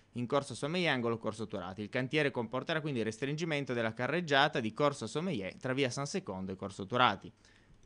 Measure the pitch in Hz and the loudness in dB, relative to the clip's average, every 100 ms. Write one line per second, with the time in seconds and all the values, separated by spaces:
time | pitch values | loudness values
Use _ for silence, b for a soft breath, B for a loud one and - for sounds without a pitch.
0 | B 120 120 139 135 117 143 180 165 131 | B -6 0 0 0 -4 -2 0 2 2
1 | 117 113 113 101 107 101 90 95 104 127 | 2 0 -2 -4 -6 -6 -6 -6 -4 -2
2 | 127 151 143 - 113 127 131 160 147 127 | 0 2 2 0 -2 -4 -2 -2 0 0
3 | 107 110 135 151 170 147 131 120 113 113 | -2 -2 -2 -2 -2 -2 0 0 0 0
4 | 123 165 165 139 151 151 110 110 147 143 | -2 0 4 6 6 4 0 2 2 2
5 | 110 147 185 123 92 - 131 131 131 131 | -4 -4 -2 -2 -4 -6 -2 0 0 0
6 | 143 196 - 95 95 95 101 95 95 123 | -4 -4 -4 -6 -6 -6 -8 -8 0 6
7 | 123 98 87 - b b b b | 6 4 -4 -20 b b b b